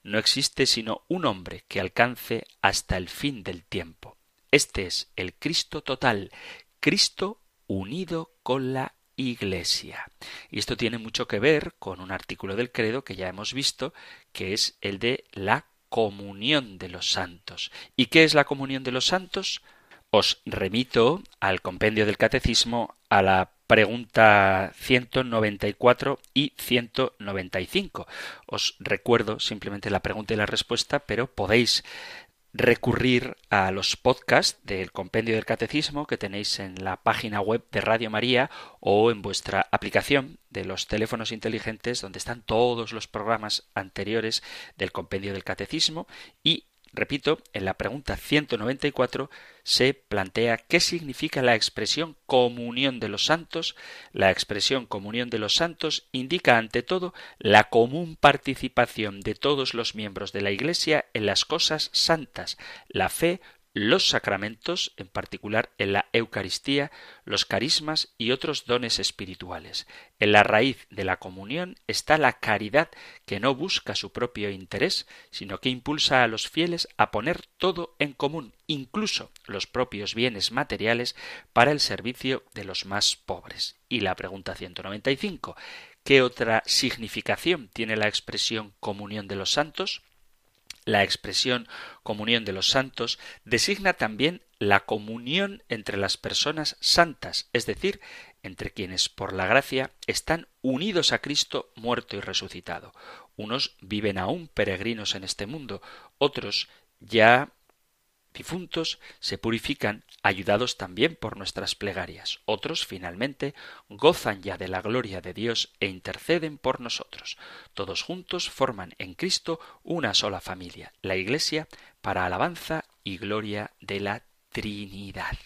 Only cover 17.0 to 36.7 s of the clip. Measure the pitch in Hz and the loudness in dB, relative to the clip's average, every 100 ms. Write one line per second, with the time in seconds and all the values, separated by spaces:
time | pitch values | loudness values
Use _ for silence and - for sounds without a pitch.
17 | - - 90 87 - - - - - - | -2 -2 -4 -8 -16 -12 -12 -12 -6 0
18 | 127 165 160 151 143 139 135 135 131 127 | 6 8 8 6 4 -2 -4 -6 -4 0
19 | - 185 180 196 185 - _ - _ - | 0 0 -2 -6 -4 -8 _ -20 _ -20
20 | _ 107 - - - 113 95 110 127 120 | _ 4 4 -2 -6 -4 -2 0 2 4
21 | 117 180 - _ 98 92 - 92 110 107 | 6 4 -6 _ 0 0 -4 0 2 4
22 | 104 98 110 131 127 113 117 120 107 _ | 2 4 2 4 2 2 2 -2 -4 _
23 | _ 104 95 95 92 _ - 110 104 120 | _ 6 6 4 2 _ 6 6 6 0
24 | 120 - 110 104 98 95 95 - - 127 | -2 8 10 10 6 4 -2 -6 2 2
25 | 123 131 127 117 107 101 104 - 123 123 | 4 -2 0 0 0 0 -4 4 6 6
26 | 135 135 - 131 147 - - 120 117 - | 2 -4 -2 0 0 -4 0 0 2 -2
27 | 131 _ 101 95 92 92 90 185 - - | -2 _ -6 -6 -4 -4 -2 -2 -4 -12
28 | 90 - - - - 104 - - - 101 | -12 -12 -14 -16 -8 -4 -4 -4 -4 -2
29 | - 113 107 107 - 107 - 101 104 98 | 4 4 4 -2 -4 -6 -8 -6 -2 -2
30 | - 104 104 107 104 110 - 117 - 143 | -2 -6 -2 0 0 -2 -2 -4 0 -4
31 | - 107 127 - 95 117 113 - - - | -2 -2 -2 -4 4 4 4 0 -4 -16
32 | - - - _ _ - 120 117 - 117 | -16 -16 -20 _ _ 2 4 4 2 2
33 | 127 123 123 - _ 104 95 95 - - | 4 4 0 -12 _ 2 2 0 -2 2
34 | - - - 123 - - - 95 92 - | 2 2 4 4 4 -4 -6 -6 -4 -8
35 | 90 113 113 110 - 113 110 147 - 147 | -2 -2 2 0 0 -2 0 -2 -2 -6
36 | 151 113 101 101 101 - 98 | -4 -4 -4 -6 -4 -4 -6